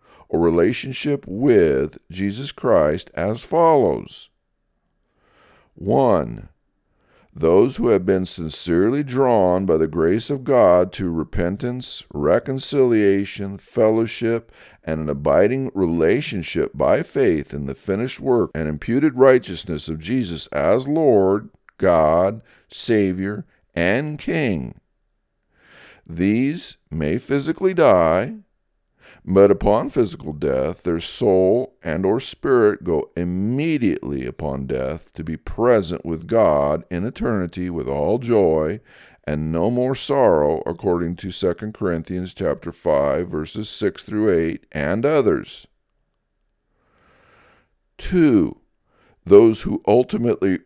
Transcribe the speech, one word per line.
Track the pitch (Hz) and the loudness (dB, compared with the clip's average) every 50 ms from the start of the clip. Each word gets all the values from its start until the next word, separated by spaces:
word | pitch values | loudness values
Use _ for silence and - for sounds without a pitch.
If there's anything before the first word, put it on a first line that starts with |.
| _ _ _ - - - | _ _ _ -20 -10 -6
or | - 82 | -2 0
relationship | 85 82 82 85 85 107 123 - - 135 131 - - 147 143 139 - | 2 2 4 4 4 2 2 -2 -6 -10 -10 -6 -4 -4 -4 -4 -6
with | - 92 107 135 143 117 98 87 76 69 65 71 78 - - - - | -8 -6 0 2 4 6 6 6 4 4 0 -2 -4 -6 -12 -20 -16
Jesus | 85 92 98 101 98 120 139 139 | -8 -6 -4 -4 -4 -6 -8 -12
Christ | - - - 127 104 85 76 76 82 92 - - - | -10 -6 -2 2 2 4 4 2 0 -2 -6 -10 -8
as | - 85 101 113 123 - | -6 -4 -4 -4 -6 -8
follows. | - - 165 170 165 156 139 117 85 67 53 50 - - - - - _ _ _ _ _ _ _ _ _ _ _ _ _ _ _ _ _ _ _ _ _ _ _ _ _ _ _ _ _ | -4 0 2 4 4 4 4 2 2 0 -2 -6 -10 -16 -20 -20 -20 _ _ _ _ _ _ _ _ _ _ _ _ _ _ _ _ _ _ _ _ _ _ _ _ _ _ _ _ _
One, | - 87 98 120 135 135 120 98 82 65 57 57 53 - - _ _ _ _ _ _ _ _ _ _ _ _ _ _ _ _ - | -10 -4 -2 0 2 2 4 2 2 0 -2 -8 -12 -16 -18 _ _ _ _ _ _ _ _ _ _ _ _ _ _ _ _ -6
those | - 80 80 87 95 113 135 135 | -2 2 4 6 6 4 4 0
who | - 120 120 | -2 0 2
have | 107 95 90 | 2 2 2
been | 95 95 92 92 | 0 0 0 -2
sincerely | - - - 82 78 - - - 90 82 85 95 113 131 147 147 | -4 -8 -8 -8 -8 -8 -8 -4 0 2 2 2 2 0 -2 -4
drawn | 135 123 131 135 127 117 104 95 90 90 95 98 | -4 -2 0 2 2 4 4 4 2 2 0 0
by | 92 80 80 | 0 2 2
the | 80 | 0
grace | 78 78 85 80 85 98 117 - - | 0 0 0 0 2 0 0 -2 -4
of | 147 135 123 | -6 -6 -2
God | 131 135 120 107 90 90 90 90 92 - | 0 4 4 6 6 6 4 4 0 -2
to | - 98 87 | -6 -6 -4
repentance, | 82 80 73 - - - 87 87 98 - - 123 123 127 123 - - - - - - | -4 -4 -4 -4 -4 -2 -2 -2 -4 -4 -6 -8 -8 -8 -10 -10 -12 -14 -14 -12 -6
reconciliation, | 73 71 76 90 120 - 139 131 135 - - 147 139 131 123 117 107 104 98 98 98 98 - - - 98 98 98 | -2 0 2 2 2 0 -2 -6 -6 -6 -2 0 2 2 4 4 4 4 4 2 2 0 -4 -8 -10 -12 -12 -12
fellowship, | 95 - - - 120 113 110 110 113 113 110 - - 117 113 117 117 117 - _ - - - - _ _ | -14 -18 -6 -2 2 2 4 4 2 0 -2 -4 -4 -4 -2 -2 -4 -6 -10 _ -20 -20 -20 -20 _ _
and | 80 80 80 | -6 -6 -4
an | 78 76 | -4 -4
abiding | 71 69 73 76 71 85 101 110 127 135 135 123 - | -6 -2 0 2 4 4 4 2 2 -2 -4 -4 -2
relationship | 98 92 82 82 82 80 85 104 139 143 - 113 92 80 - - 82 71 - - | -2 0 0 2 2 2 2 2 0 -2 -4 -6 -8 -8 -6 -4 -4 -4 -4 -2
by | 69 67 71 95 135 - | -2 0 2 2 0 -2
faith | - - 147 131 101 82 73 71 - - | -4 -2 0 2 2 2 0 -2 -6 -8
in | 73 71 | -8 -8
the | 69 67 | -8 -10
finished | - - 101 95 104 123 127 - - | -8 -6 -4 -4 -4 -4 -6 -8 -6
work | - - 123 117 92 - - | -2 0 2 2 0 0 -4
and | 78 80 76 | -6 -6 -6
imputed | 76 71 - - 117 139 147 151 120 | -6 -6 -4 -2 0 0 0 0 2
righteousness | 127 131 131 131 127 - 101 90 76 - 92 82 - - - | 4 4 4 4 2 0 -4 -10 -10 -8 -8 -8 -8 -8 -10
of | 80 78 | -10 -10
Jesus | 78 92 123 131 113 87 85 73 - - | -6 -6 -4 -4 -4 -6 -8 -8 -10 -8
as | - 73 71 85 104 127 131 | -4 -2 0 0 0 0 0
Lord, | 139 151 165 160 139 113 101 95 95 101 104 107 - - _ _ _ _ - | -2 -2 0 2 2 4 4 4 2 2 0 -2 -8 -18 _ _ _ _ -2
God, | 98 92 85 80 78 78 80 85 92 98 110 113 - _ _ _ _ _ | 0 2 4 4 4 4 2 2 2 0 -2 -6 -12 _ _ _ _ _
Savior, | - - - - 113 107 101 95 90 92 95 98 104 - - - _ _ _ _ _ | -14 -8 -2 0 2 2 2 0 -2 -4 -6 -6 -6 -8 -12 -16 _ _ _ _ _
and | 82 85 90 104 131 151 151 151 139 | -2 -2 0 0 -2 -4 -6 -10 -10
King. | - - 165 165 143 117 92 73 64 55 - - _ _ _ _ _ _ _ _ _ _ _ _ _ _ _ _ _ _ - - - - - _ _ | -8 -6 -4 -2 -2 -2 -2 -4 -6 -8 -12 -16 _ _ _ _ _ _ _ _ _ _ _ _ _ _ _ _ _ _ -20 -20 -20 -20 -20 _ _
These | - 82 80 92 101 107 120 131 139 160 175 - - - - _ _ | -12 -4 0 0 2 2 2 0 -2 -4 -6 -10 -14 -16 -18 _ _
may | 147 156 73 76 90 | -6 -4 -2 -2 -2
physically | 120 - - 139 143 139 156 160 - 190 190 185 | -4 -4 -4 -4 -2 -2 -4 -4 -2 -2 0 2
die, | 170 156 127 98 90 82 80 82 92 113 151 226 214 - _ _ _ _ _ _ _ _ _ _ _ _ - - _ _ | 4 4 4 6 4 4 4 2 0 0 -2 -8 -12 -18 _ _ _ _ _ _ _ _ _ _ _ _ -20 -20 _ _
but | - 95 98 101 98 | 2 4 6 6 6
upon | 98 98 - 101 104 117 - - | 6 4 2 2 2 0 0 -2
physical | - 139 113 92 82 - 71 78 73 | 0 0 0 0 -2 -8 -12 -12 -8
death, | 73 73 71 65 67 67 80 90 - - | -4 -2 -2 0 0 -2 -4 -6 -6 -4
their | 90 82 82 | -4 -4 -4
soul | - - - - 127 107 92 92 92 92 110 123 123 - _ _ - | -4 -8 -6 -2 0 2 4 4 4 4 2 0 -2 -4 _ _ -8
and | 85 78 87 95 | -6 -4 -2 0
or | 95 107 127 | 0 0 -2
spirit | - - - - - 139 127 120 110 104 98 - - | -4 -8 -10 -6 -2 2 4 4 4 4 2 0 -2
go | 87 82 73 - - _ | -2 -2 -2 -2 -4 _
immediately | 85 87 87 90 92 98 110 127 139 156 165 156 139 120 95 73 - - 65 71 65 62 | -6 -4 -4 -4 -2 -2 -2 -2 -2 -2 -2 0 0 0 0 0 -2 -4 -6 -6 -6 -6
upon | 62 - - - 71 67 69 67 | -8 -8 -8 -6 -6 -6 -6 -6
death | 65 64 64 65 65 78 85 - _ _ | -6 -4 -4 -4 -6 -6 -8 -12 _ _
to | - 80 | -12 -10
be | 80 80 | -10 -10
present | - - - - - 117 123 120 107 92 80 90 - - | -10 -10 -10 -4 0 2 4 4 4 2 0 -6 -8 -6
with | 82 82 80 82 | -6 -6 -6 -4
God | 73 113 117 104 82 73 71 71 73 76 80 - - | -2 2 4 4 4 4 4 2 0 0 -2 -4 -6
in | 90 87 95 | -6 -6 -6
eternity | 123 - - 220 127 113 98 90 82 - 90 90 90 | -6 -6 -6 -4 -4 -2 -2 -4 -6 -6 -8 -8 -6
with | 85 80 64 | -6 -6 -6
all | 65 69 73 73 85 110 127 | -4 -4 -2 0 0 -2 -2
joy | 123 117 117 104 95 80 78 80 78 78 98 107 - _ - - - - _ _ _ | 0 0 2 4 4 4 4 2 0 0 -4 -6 -10 _ -20 -20 -20 -20 _ _ _
and | 76 76 76 78 78 82 | -6 -4 -4 -4 -2 -2
no | 82 87 110 | -2 0 0
more | 123 123 127 131 135 | 0 0 -2 -2 -2
sorrow, | - - - 143 139 123 104 85 76 73 73 80 - - | -4 -4 -2 2 2 4 4 4 4 4 2 0 0 -4
according | - 85 - - 98 87 87 87 85 87 | -6 -8 -4 -2 0 0 0 0 -4 -6
to | - - 95 | -8 -10 -10
Second | 90 - 98 90 85 - 107 107 107 | -6 -4 -2 -2 -2 -4 -8 -12 -8
Corinthians | - 101 92 85 82 82 - 92 90 90 90 - | -6 -4 -4 -4 -4 -6 -6 -8 -8 -8 -8 -8
chapter | - 95 78 71 - - 85 - | -6 -4 -4 -4 -4 -6 -12 -14
five, | - - 85 76 69 73 71 69 82 90 87 | -6 -2 0 2 2 2 0 0 -2 -4 -6
verses | - 76 78 78 - 107 107 - | -6 -8 -8 -8 -10 -10 -10 -10
six | - - 107 95 - - - | -6 -4 -4 -4 -4 -6 -10
through | - 107 104 107 107 90 | -8 -4 0 2 2 2
eight, | 80 82 82 82 - _ _ - | 2 0 -2 -4 -8 _ _ -8
and | 76 71 76 92 113 123 | -6 -4 -2 -2 -2 0
others. | 147 156 147 120 104 78 62 - - - - - _ _ _ _ _ _ _ _ _ _ _ _ _ _ _ _ _ _ _ _ _ _ _ _ _ _ _ _ _ _ _ _ _ _ _ _ _ _ _ _ _ _ _ _ _ _ - | 0 2 2 2 2 0 0 -2 -8 -16 -18 -20 _ _ _ _ _ _ _ _ _ _ _ _ _ _ _ _ _ _ _ _ _ _ _ _ _ _ _ _ _ _ _ _ _ _ _ _ _ _ _ _ _ _ _ _ _ _ -12
Two, | - - 185 180 160 147 120 98 76 - - - _ _ _ _ _ _ _ _ _ _ _ _ _ | -8 -2 2 4 4 4 4 4 2 0 -2 -8 _ _ _ _ _ _ _ _ _ _ _ _ _
those | 82 98 101 117 113 110 - - | 6 8 8 8 8 6 2 -2
who | 101 104 113 - | -6 -6 -2 0
ultimately | 95 107 123 127 - - - 117 120 98 - 95 98 92 - - | 2 2 2 2 0 -2 -2 -2 -2 -2 0 0 -2 -2 -2 -4